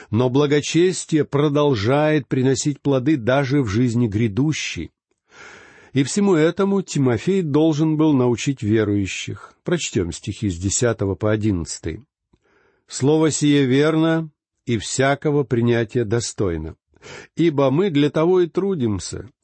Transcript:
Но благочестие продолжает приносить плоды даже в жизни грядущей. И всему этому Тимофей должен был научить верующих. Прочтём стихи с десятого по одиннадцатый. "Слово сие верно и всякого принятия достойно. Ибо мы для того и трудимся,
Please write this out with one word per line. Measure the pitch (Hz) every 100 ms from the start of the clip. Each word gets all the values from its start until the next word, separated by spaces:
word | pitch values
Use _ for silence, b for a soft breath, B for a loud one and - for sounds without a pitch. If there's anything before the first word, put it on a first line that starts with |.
| B
Но | 107 127
благочестие | 127 147 147 143 160 180 175 - 156
продолжает | 139 143 151 143 147 120 104 143 151 156 -
приносить | 131 127 131 151 139
плоды | 143 135 123 156
даже | 110 135 131 147
в | 120
жизни | 101 127 117 120
грядущей. | 101 117 98 151 143 - - 78 _ _ _ _ B B B B B B
И | 131
всему | 139 - 202
этому | 170 160 170 196 196
Тимофей | 180 151 131 117 - 196
должен | 165 143 160 147 160 156
был | 156
научить | 139 123 117 - 135
верующих. | 104 110 104 104 95 - - 107 - _
Прочтём | - 170 - 117 87
стихи | - - 98 104
с | 85
десятого | 98 - 120 113 98
по | 92 107
одиннадцатый. | 110 107 92 78 - 87 90 - _ _ _ _ _ _ _ _
"Слово | - 131 156 160
сие | - 147 143
верно | 135 135 151 160 160 160 160 _ _ _ -
и | 113
всякого | - - 135 139 156 147
принятия | 127 117 117 117 113 127
достойно. | 110 117 - - 101 82 80 - _ _ B B B
Ибо | - 165 139 135
мы | 139 202
для | 143 143
того | 156 165 185
и | 170
трудимся, | 180 196 185 117 98 - 90 98 _